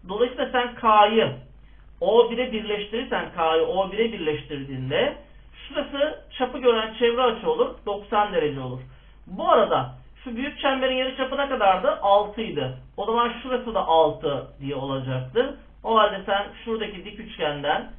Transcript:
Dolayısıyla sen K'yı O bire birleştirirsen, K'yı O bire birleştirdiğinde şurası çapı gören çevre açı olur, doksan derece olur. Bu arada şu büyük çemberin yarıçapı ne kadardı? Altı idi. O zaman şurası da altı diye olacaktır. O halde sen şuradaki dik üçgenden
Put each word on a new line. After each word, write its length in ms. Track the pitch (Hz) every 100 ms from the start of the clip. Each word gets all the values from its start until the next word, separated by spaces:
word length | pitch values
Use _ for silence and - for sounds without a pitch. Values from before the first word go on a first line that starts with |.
| 175
Dolayısıyla 400 | 208 247 277 254
sen 220 | 254 247
K'yı 580 | - 226 214 208 220 156 - - - - - - -
O 300 | 180 226 226
bire 220 | 233 254
birleştirirsen, 800 | 220 202 208 202 226 269 208 160 175
K'yı 260 | 160 160
O 300 | 160 180 190
bire 200 | 202 226
birleştirdiğinde 1040 | 202 156 143 - 143 135 131 131 160 269 - - - - - -
şurası 560 | 302 277 277 302 - - -
çapı 200 | 254 285
gören 360 | 254 226 220 226
çevre 240 | 240 233
açı 280 | 254 220 175
olur, 240 | 156 254 - -
doksan 460 | 202 - 214 208
derece 280 | 175 151 135
olur. 200 | 127 127 - - - - -
Bu 220 | 185 349
arada 460 | 285 202 147 127 - - -
şu 120 | - 226
büyük 240 | 285 294
çemberin 360 | 285 262 262 254
yarıçapı 400 | 262 262 262 277
ne 120 | 277
kadardı? 500 | 254 202 185 247 311
Altı 380 | 202 202 208 -
idi. 320 | 196 143 131 - - -
O 80 |
zaman 280 | 208 233 240 -
şurası 320 | 262 240 233
da 120 | 190 -
altı 600 | 160 156 - - 135 127 -
diye 160 | 139 139
olacaktır. 680 | 135 135 127 127 127 220 269 285 - -
O 120 | 214 220
halde 260 | 214 294 -
sen 200 | 202 202 -
şuradaki 400 | 233 220 196 180
dik 160 | 202 -
üçgenden 720 | 226 - 156 143 143 175 -